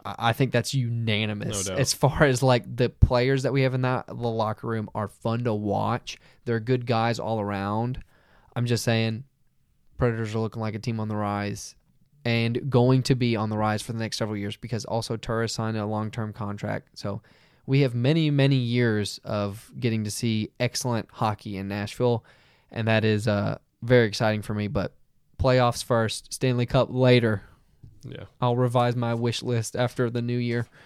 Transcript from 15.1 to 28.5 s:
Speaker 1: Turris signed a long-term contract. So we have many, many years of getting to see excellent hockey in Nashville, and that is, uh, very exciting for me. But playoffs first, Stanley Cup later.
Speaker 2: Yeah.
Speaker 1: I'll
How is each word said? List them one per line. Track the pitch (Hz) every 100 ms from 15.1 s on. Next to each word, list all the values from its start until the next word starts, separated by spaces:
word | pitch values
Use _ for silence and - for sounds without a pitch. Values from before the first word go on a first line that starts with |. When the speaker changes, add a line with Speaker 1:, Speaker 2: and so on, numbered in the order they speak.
| 113
Speaker 1:
Turris | - 113 113
signed | - 113 110
a | 104
long-term | 107 107 117 107
contract. | 101 101 101 107 104 - -
So | 104 104 - _ _ _ -
we | 135
have | 135
many, | 120 131 165 151
many | 143 139 135
years | 120 123 120 107 101 -
of | 104 107 101 104 - 131
getting | 120 110
to | 107
see | - 117 110 107 -
excellent | 123 - 127 113 -
hockey | - 110 101 107 95
in | 98
Nashville, | 101 104 - 123 117 - _ _ _ _
and | - 110
that | 110
is, | 107 107 110
uh, | 101 104 - _ _
very | 117 123 110
exciting | - 110 107
for | -
me. | 104 104
But | 101 - - _ _ _ -
playoffs | 131 127 123 -
first, | - 117 110 - -
Stanley | - 131 123 120
Cup | 135 117
later. | 127 127 123 113 98 - - _ _ - - 123
Speaker 2:
Yeah. | - - _
Speaker 1:
I'll | 123